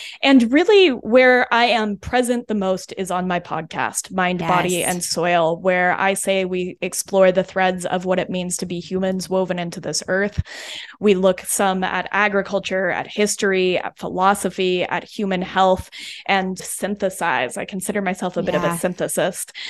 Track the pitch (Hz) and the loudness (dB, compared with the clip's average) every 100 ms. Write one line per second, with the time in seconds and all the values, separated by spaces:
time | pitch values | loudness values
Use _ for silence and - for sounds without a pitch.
0 | - - 269 269 226 277 - 415 359 247 | -14 -2 6 6 6 4 6 6 6 4
1 | - 247 254 254 - 233 240 226 214 202 | 2 6 8 6 4 2 4 2 0 -4
2 | - 247 240 240 240 214 190 185 - - | -2 0 0 -2 -2 -2 0 -2 -4 -8
3 | 185 180 185 180 170 147 160 165 117 - | -4 -2 -2 -2 -4 -8 -6 -4 -4 -4
4 | - 185 180 180 170 180 180 180 160 180 | -6 -2 0 0 2 2 2 0 0 -2
5 | 170 - 170 175 160 170 185 180 180 - | -4 -2 2 2 2 0 0 2 2 2
6 | 196 196 - 190 185 185 180 - 185 - | 0 0 0 0 0 -2 -4 -6 -8 -6
7 | - 196 190 180 185 190 185 185 175 185 | -2 4 4 4 0 0 0 0 -2 -4
8 | 185 185 - 180 180 175 180 175 - 185 | 0 -2 -2 -4 -4 -6 -6 -8 -6 -4
9 | 190 190 180 190 180 180 170 170 156 151 | -2 -4 -2 -2 -2 -4 -6 -8 -6 -6
10 | - 185 202 - - - - - - - | -2 -2 -2 -2 -6 -8 -14 -14 -14 0
11 | 202 185 190 185 - - 196 190 185 185 | 2 4 4 2 -2 0 0 0 -2 -4
12 | - 190 208 202 190 202 190 190 185 90 | -4 0 0 0 -2 -4 -2 -2 -2 -2
13 | - - 208 - 202 190 185 180 - - | -4 -2 -2 0 0 2 2 0 -4 -10
14 | 175 180 190 202 190 180 185 180 - 175 | -8 0 2 2 0 -2 0 0 -2 -4
15 | - - 202 185 180 190 190 185 - - | -6 -6 -2 -2 -2 2 4 4 -2 -14
16 | - - - 196 185 185 - - 190 202 | -14 -10 -2 0 0 -6 -10 -6 -6 -2
17 | 190 190 165 127 123 - - 190 - 208 | -4 -2 -2 -2 -2 -6 -10 -8 -6 -4
18 | 190 185 185 185 175 165 170 170 185 180 | -4 -4 -4 -4 -2 -2 -2 -2 -4 -4
19 | 156 - 165 - - - - | -4 -2 -2 -4 -10 -14 -14